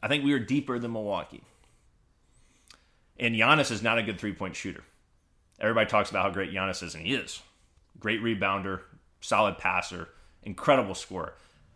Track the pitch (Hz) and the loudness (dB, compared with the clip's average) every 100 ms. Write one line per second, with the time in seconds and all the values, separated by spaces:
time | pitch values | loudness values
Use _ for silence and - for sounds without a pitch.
0 | 110 147 139 139 117 139 131 120 120 113 | -2 2 4 2 2 0 0 -4 -4 -4
1 | 104 92 - 62 - _ _ _ _ _ | -2 -4 -4 -14 -20 _ _ _ _ _
2 | _ _ _ _ _ _ - - _ _ | _ _ _ _ _ _ -20 -20 _ _
3 | _ - 120 113 117 151 131 104 113 117 | _ -4 0 4 6 6 4 0 0 0
4 | 107 92 104 92 95 - 98 - - _ | 0 -4 -6 -6 -8 -8 -10 -10 -16 _
5 | _ _ _ _ _ - 110 113 110 107 | _ _ _ _ _ -4 2 2 4 2
6 | 98 98 98 98 92 95 95 90 87 80 | 2 2 0 0 -4 -2 -4 -4 -8 -8
7 | 87 131 - - - _ _ _ _ - | -4 -4 -4 -12 -16 _ _ _ _ -6
8 | 107 110 117 104 98 98 98 92 - - | -2 0 0 0 0 0 -2 -6 -10 -20
9 | _ _ - 104 104 87 92 92 - 90 | _ _ 0 2 2 2 -2 -2 -4 -8
10 | 82 - - _ 107 92 - 135 98 92 | -12 -18 -20 _ -14 -2 4 4 4 -4
11 | - 92 80 - - _ _ | -8 -8 -8 -10 -20 _ _